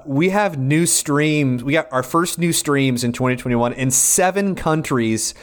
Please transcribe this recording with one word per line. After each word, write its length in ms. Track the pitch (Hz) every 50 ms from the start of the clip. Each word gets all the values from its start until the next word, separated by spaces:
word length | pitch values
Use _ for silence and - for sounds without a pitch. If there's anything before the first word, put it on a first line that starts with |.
| -
we 240 | 151 135 139 175 190
have 280 | 185 208 208 190 160 135
new 280 | 131 135 151 160 170
streams. 760 | 170 - - - 156 143 147 151 151 151 151 143 131 123 120
We 120 | 123 139 143
got 180 | 160 156 -
our 100 | 131 127
first 360 | 123 - - 165 175 175 - 165
new 140 | 170 170
streams 520 | 160 - - 147 143 139 135 131 123 120 127
in 80 | 120
twenty 240 | 120 - 127 127 127
twenty-one 380 | 123 - 127 120 117 120 123 -
in 160 | 135 131 131
seven 640 | 127 - - - - - 180 185 185 202 202 196 180
countries. 800 | - - 165 156 160 151 - 143 123 117 113 113 107 - - - -